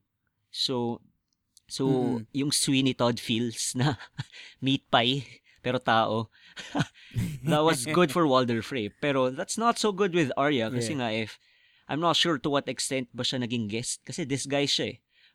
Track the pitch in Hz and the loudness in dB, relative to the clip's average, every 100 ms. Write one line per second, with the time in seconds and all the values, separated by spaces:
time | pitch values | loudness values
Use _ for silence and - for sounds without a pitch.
0 | _ _ _ _ _ - - 127 120 120 | _ _ _ _ _ -6 -2 0 -2 -4
1 | _ _ _ _ _ _ _ - 135 127 | _ _ _ _ _ _ _ -2 2 2
2 | 123 123 110 135 143 131 - 135 135 123 | 2 -2 -4 -4 0 0 2 4 2 2
3 | 120 117 - 113 120 113 - 127 135 127 | 0 0 0 0 0 -4 -6 0 0 -2
4 | - - - - - - 131 135 - 131 | -8 -14 -14 -14 -20 -6 -2 -2 2 2
5 | 120 139 123 - _ _ 123 123 - 113 | 4 0 -6 -18 _ _ -4 -2 2 2
6 | 107 110 117 _ - - - 285 - - | 4 0 -4 _ -20 -18 -8 -4 -4 -6
7 | - 120 165 143 131 151 160 151 - 156 | -10 -6 -4 -4 0 4 4 2 0 2
8 | 175 175 156 127 127 117 - 139 104 - | 2 4 4 4 4 0 -2 -6 -6 -4
9 | 147 135 127 131 185 - 233 226 214 185 | 0 2 0 -2 -6 0 0 2 0 0
10 | 202 170 139 - 139 139 110 123 117 147 | 0 2 2 2 2 2 0 -2 -2 -2
11 | 117 110 107 - _ _ _ _ _ 139 | -2 -2 -4 -10 _ _ _ _ _ -2
12 | 170 156 170 156 156 139 - 135 - 131 | 0 2 2 0 0 -2 -2 -6 -4 -4
13 | 127 117 123 135 117 120 107 110 131 - | -6 -6 -4 -2 -2 -2 -4 -4 -6 -10
14 | - 139 147 135 139 139 143 - 117 - | -10 -8 -4 -4 -2 -2 0 0 -2 -8
15 | _ _ _ | _ _ _